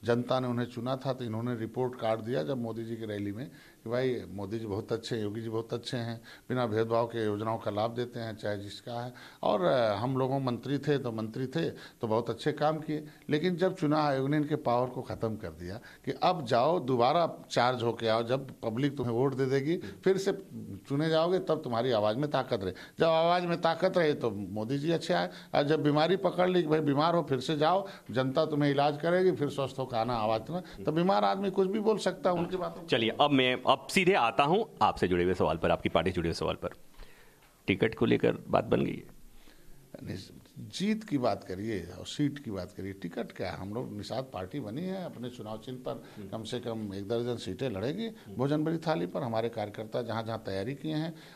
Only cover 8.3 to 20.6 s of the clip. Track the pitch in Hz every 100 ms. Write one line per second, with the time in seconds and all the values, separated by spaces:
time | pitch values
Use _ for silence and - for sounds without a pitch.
8.3 | 104 107 104 101 - - 117 120 123 -
9.3 | - - 202 175 139 113 101 120 131 131
10.3 | 135 131 120 123 139 143 143 120 110 110
11.3 | 117 131 160 160 101 - - 117 110 117
12.3 | 117 - 143 151 156 143 151 151 - -
13.3 | 180 180 175 185 170 151 151 151 135 135
14.3 | 151 147 151 - 120 127 123 107 92 113
15.3 | 107 90 78 87 101 - - - 127 170
16.3 | 175 123 120 131 175 127 127 120 156 165
17.3 | - - - 123 127 117 110 113 110 117
18.3 | 135 139 - 117 110 139 131 120 117 139
19.3 | 131 131 135 135 175 - - - 185 202
20.3 | 190 - 117